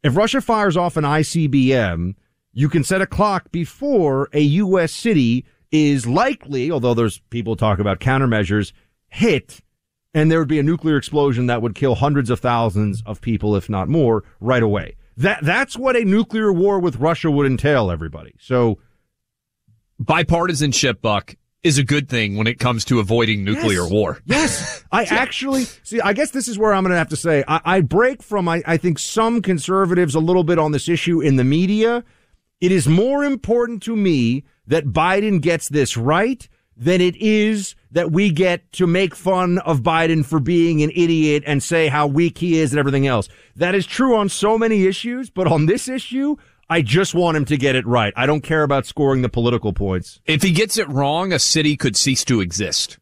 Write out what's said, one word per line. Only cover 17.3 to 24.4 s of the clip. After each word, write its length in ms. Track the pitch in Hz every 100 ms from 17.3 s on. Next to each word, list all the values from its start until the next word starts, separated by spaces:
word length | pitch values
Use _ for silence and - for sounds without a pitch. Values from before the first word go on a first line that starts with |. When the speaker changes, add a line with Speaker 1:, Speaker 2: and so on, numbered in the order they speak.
Speaker 1:
would 160 | 143 139
entail, 440 | 127 147 143 101
everybody. 440 | 85 80 78 78 _
So 400 | - 127 117 101 _ _ _ _ _ _ _ _ _ _ _ _
Speaker 2:
bipartisanship, 1000 | 117 160 170 170 180 147 147 123 135 110
Buck, 360 | 113 101 - - _ _
is 120 | 120 123
a 60 |
good 260 | 127 147 135
thing 280 | 120 107 101
when 100 | 107
it 120 | 120
comes 260 | 123 117
to 160 | - 123
avoiding 440 | 98 117 113 104
nuclear 380 | 98 120 110 92
Speaker 1:
Yes. 80 | 87
Speaker 2:
war. 300 | 101 95 - -
Speaker 1:
Yes. 580 | 262